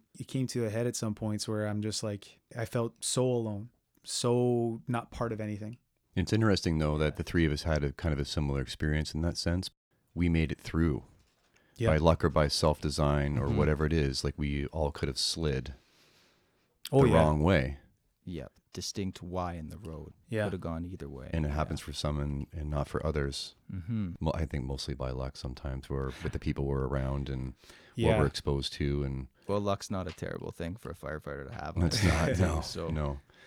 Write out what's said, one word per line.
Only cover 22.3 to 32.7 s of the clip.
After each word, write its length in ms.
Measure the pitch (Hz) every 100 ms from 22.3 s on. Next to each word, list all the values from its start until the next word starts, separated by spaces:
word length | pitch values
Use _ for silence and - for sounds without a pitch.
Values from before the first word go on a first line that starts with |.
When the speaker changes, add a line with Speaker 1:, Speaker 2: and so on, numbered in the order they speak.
| 71 -
Speaker 2:
and 180 | 85 73
not 180 | 73 71
for 160 | - 80
others. 500 | 73 69 - - - -
Speaker 3:
Mm-hmm. 380 | 95 85 113 92 -
Speaker 2:
Mo-, 120 | 80 82
I 100 | 76
think 200 | 73 64
mostly 280 | 67 -
by 160 | 64 64
luck 260 | 64 65 -
sometimes, 520 | 65 64 67 65 -
or 240 | 67 67 -
with 120 | 76
the 60 | -
people 260 | 78 71 69
we're 200 | 67 65
around 440 | 67 65 69 67
and 240 | 65 65 - - - - -
what 0 |
Speaker 1:
Yeah. 240 | 110 110
Speaker 2:
we're 80 | 71
exposed 460 | - 73 69 67
to. 300 | - 71 71
And 240 | 69 67 65 _ -
Speaker 3:
Well, 120 | 101
luck's 300 | 101 98 -
not 180 | 98 87
a 40 |
terrible 380 | - - 82 85
thing 240 | - 85 107
for 160 | -
a 40 | -
firefighter 520 | 71 78 73 69 67
to 60 | -
have. 200 | 76 87
Speaker 2:
It's 260 | 85 104
not, 340 | 92 78 80 82
Speaker 3:
<laughs> 20 |
Speaker 2:
no, 220 | 87 78
Speaker 3:
So 280 | -